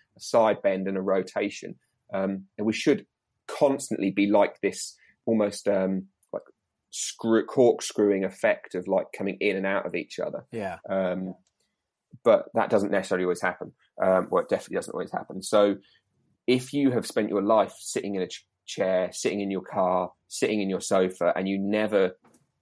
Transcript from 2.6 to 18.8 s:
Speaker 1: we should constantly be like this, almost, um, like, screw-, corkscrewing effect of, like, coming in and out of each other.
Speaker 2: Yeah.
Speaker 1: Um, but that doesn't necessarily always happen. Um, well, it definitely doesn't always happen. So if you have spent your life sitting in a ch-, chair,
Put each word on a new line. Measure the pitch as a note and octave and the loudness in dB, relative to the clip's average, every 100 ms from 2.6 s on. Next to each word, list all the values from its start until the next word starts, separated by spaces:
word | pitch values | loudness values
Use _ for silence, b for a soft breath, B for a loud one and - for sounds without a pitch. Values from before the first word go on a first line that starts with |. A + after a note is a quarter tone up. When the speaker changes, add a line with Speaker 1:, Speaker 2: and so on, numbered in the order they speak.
| G#2+ | -2
Speaker 1:
we | |
should | G#2+ D#3 B2 - _ _ _ - | 2 2 2 -2 _ _ _ -12
constantly | - C#3+ C3+ - - G2 | 2 2 2 -4 -4 -2
be | G2 G2+ | 2 4
like | G2+ - - | 4 4 0
this, | G2 - - b b b | -4 -4 -10 b b b
almost, | - A2+ G#2 - G2+ | 0 2 0 0 0
um, | G2 F#2+ F#2+ F#2+ _ _ | 2 2 -2 -6 _ _
like, | - - _ _ _ _ | -12 -12 _ _ _ _
screw-, | - - - A2+ A2+ - | -10 -8 -4 2 2 2
corkscrewing | C#3 A#2+ - - - G#2 G2 | 4 4 4 -2 2 2 2
effect | F#2+ - G#2 - - | -2 0 0 0 -4
of, | F2+ F#2+ | -8 -2
like, | F#2+ - - | -2 -2 -6
coming | G2 - | -6 -2
in | G#2 F#2+ | -2 0
and | F#2+ | -2
out | G2 F2 | -2 -4
of | |
each | F2 - - | -6 -8 -8
other. | - - - | -8 -8 -10
Speaker 2:
Yeah. | A2+ F#2+ E2+ - | -8 -8 -8 -4
Speaker 1:
Um, | F#2+ F2+ F#2 F#2 - _ _ _ _ _ _ _ - | -2 -2 -4 -6 -12 _ _ _ _ _ _ _ 0
but | A#2 G#2 - | 4 4 2
that | A#2 - | -2 2
doesn't | G#2+ G2+ | 2 2
necessarily | G2 - F#2 | 0 0 0
always | F2+ F2 | 0 0
happen. | F#2 - - - _ - | -2 -4 -10 -18 _ -2
Um, | F#2+ F#2 - | 2 2 2
well, | F2+ | 0
it | - | 0
definitely | - - F2 | -2 -2 -6
doesn't | - | -6
always | F2 F2 | -8 -8
happen. | - - F#2+ | -8 -10 -10
So | - G#2 G2+ F#2+ b b _ _ _ _ - | 2 4 4 2 b b _ _ _ _ 0
if | B2+ B2+ | 0 0
you | C#3+ C#3 | 0 2
have | A#2+ - | 0 -2
spent | A#2 G#2+ | -2 -2
your | G2+ | 0
life | G2+ A2+ - - | 2 4 2 -4
sitting | - - G2+ | -8 -6 -4
in | G2 | -4
a | F2+ | -6
ch-, | - - _ - | -8 -18 _ -10
chair, | - | -4